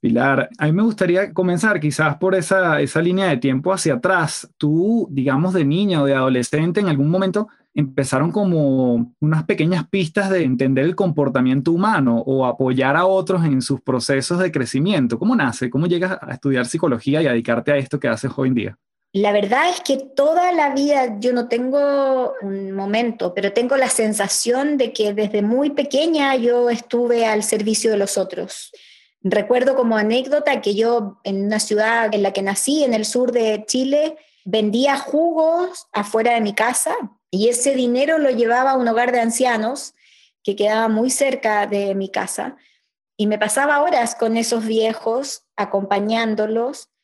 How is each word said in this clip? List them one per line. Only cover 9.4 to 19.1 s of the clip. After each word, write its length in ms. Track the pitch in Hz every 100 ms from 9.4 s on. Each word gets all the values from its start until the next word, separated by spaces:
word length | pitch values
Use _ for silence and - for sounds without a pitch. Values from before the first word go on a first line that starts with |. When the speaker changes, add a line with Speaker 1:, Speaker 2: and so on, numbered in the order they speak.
Speaker 1:
pequeñas 440 | 151 202 156 180 147
pistas 400 | 196 160 208 196
de 140 | 190
entender 420 | 143 127 131 135
el 120 | 147 180
comportamiento 760 | 190 151 139 127 127 135 139
humano 460 | 170 202 202 131 117 135
o 200 | 135 127
apoyar 500 | 120 131 123 131 151
a 100 | 180
otros 380 | 190 170 185
en 180 | 160 131
sus 180 | 120 135
procesos 580 | - 127 120 139 131 175
de 140 | 185
crecimiento. 680 | 160 120 139 165 190 127 113
¿Cómo 160 | 214
nace? 360 | 247 135 110 127
¿Cómo 160 | 127 175
llegas 320 | 175 185 190
a 140 | -
estudiar 320 | 120 143 131 123
psicología 560 | 165 165 117 131 151
y 40 | 160
a 40 |
dedicarte 420 | 120 117 117 120
a 40 | 143
esto 220 | 135 143
que 80 | 131
haces 240 | 113 131 -
hoy 120 | 131
en 60 |
día? 240 | 127 101 - _ _ _